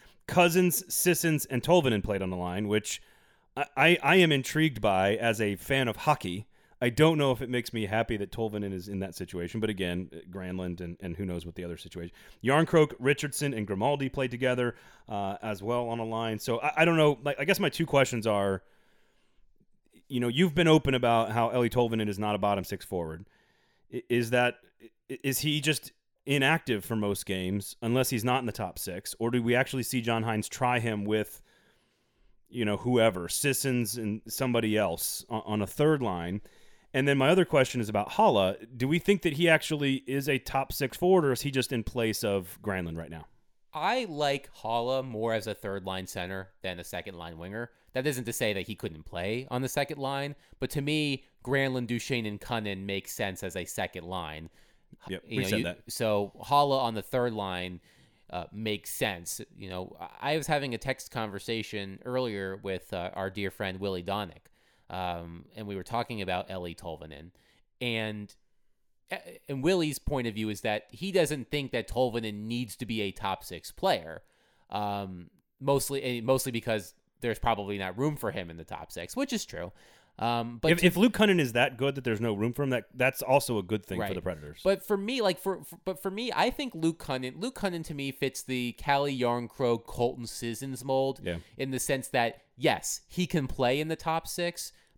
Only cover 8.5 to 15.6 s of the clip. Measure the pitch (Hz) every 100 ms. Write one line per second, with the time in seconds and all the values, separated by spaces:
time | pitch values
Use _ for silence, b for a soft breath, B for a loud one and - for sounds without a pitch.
8.5 | 104 101 95 92 98 95 - 90 90 85
9.5 | 110 110 98 90 87 92 80 - 92 92
10.5 | 92 90 87 87 85 92 82 98 87 87
11.5 | 82 87 82 87 90 85 - B B 117
12.5 | 143 160 165 151 - 127 143 147 - 147
13.5 | 113 104 95 117 143 135 - 131 120 127
14.5 | 123 123 - B B B 104 98 101 110
15.5 | 98